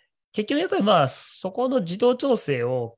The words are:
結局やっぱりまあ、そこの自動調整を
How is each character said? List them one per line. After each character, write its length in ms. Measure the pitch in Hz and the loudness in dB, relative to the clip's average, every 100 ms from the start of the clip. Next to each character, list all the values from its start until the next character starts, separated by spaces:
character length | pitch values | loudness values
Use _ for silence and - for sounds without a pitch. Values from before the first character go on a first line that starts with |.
| _ _ _ | _ _ _
結 140 | - 214 | -6 -2
局 120 | 285 | -2
や 60 | 370 | 0
っ 20 | |
ぱ 80 | 381 | 0
り 60 | |
ま 200 | 214 180 | 4 4
あ、 40 | 135 | 4
そ 440 | - - - 185 | 0 -12 -10 -8
こ 160 | 190 254 | -4 0
の 120 | 254 | 0
自 160 | 170 185 | -2 0
動 180 | 240 247 | 2 2
調 200 | 277 226 | 0 0
整 280 | - 131 | 0 -2
を 340 | 120 127 117 | 0 -2 -4